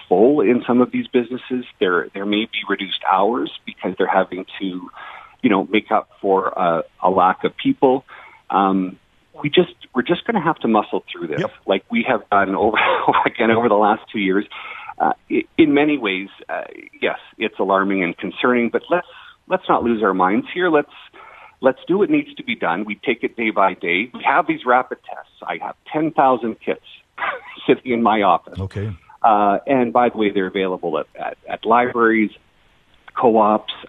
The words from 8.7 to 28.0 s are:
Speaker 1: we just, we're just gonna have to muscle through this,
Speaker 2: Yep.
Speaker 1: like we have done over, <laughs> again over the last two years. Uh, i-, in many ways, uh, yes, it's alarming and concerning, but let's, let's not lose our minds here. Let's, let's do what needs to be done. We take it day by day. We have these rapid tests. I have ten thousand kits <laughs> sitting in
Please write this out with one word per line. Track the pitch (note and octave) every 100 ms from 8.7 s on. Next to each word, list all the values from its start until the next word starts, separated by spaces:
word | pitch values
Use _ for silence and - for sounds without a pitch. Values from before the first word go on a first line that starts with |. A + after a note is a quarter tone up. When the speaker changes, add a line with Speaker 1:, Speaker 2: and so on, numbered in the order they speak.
| F#2+ F#2 F#2+ _ _ _ -
Speaker 1:
we | D3+
just, | F3+ F3 - -
we're | -
just | - - -
gonna | A3+
have | D#3 D3+
to | A#2+
muscle | A2 - F#2+ -
through | F2+ E2
this, | D2
Speaker 2:
Yep. | G#3 - -
Speaker 1:
like | G2 -
we | A#2 A2+
have | A2+ -
done | G2+ F#2+
over, | F#2+ G#2+ G#2+ - -
<laughs> | - - -
again | - A2+
over | A2+ A#2+
the | G#2 G#2+
last | A2 -
two | A2+
years. | F#2+ F#2+ G2 - - - - -
Uh, | E2 - -
i-, | B2+ - -
in | D3+
many | C#3+ D3+ C#3+
ways, | G#2+ F#2+ G2 - -
uh, | E2+ - - - -
yes, | G#2 - - -
it's | - -
alarming | G2 G2 G2 F#2+
and | F2 -
concerning, | F#2+ - B2 B2 A#2
but | A#2+ -
let's, | F3 - - - - -
let's | F#3 -
not | D#3
lose | A#2 A2
our | G#2+
minds | F#2+ F#2 A2 -
here. | F3+ F3+
Let's, | D3+ D3 - - - - - - _
let's | C3 B2+ -
do | F#3+
what | E3
needs | D3+ C#3+ -
to |
be | -
done. | A2+ F2 E2+
We | G#2+
take | G#2+ - A#2
it | B2+ -
day | A2
by | G2+ G2
day. | F#2 F2+ F2+ B2
We | A2
have | - C#3+ D#3
these | D#3+
rapid | B2 B2 B2 -
tests. | - - - _
I | - F2
have | - - -
ten | D#3 D#3+
thousand | - C3+ B2 A#2 G#2+
kits | - - - - _ -
<laughs> | - - - - -
sitting | B2+ B2+
in | A#2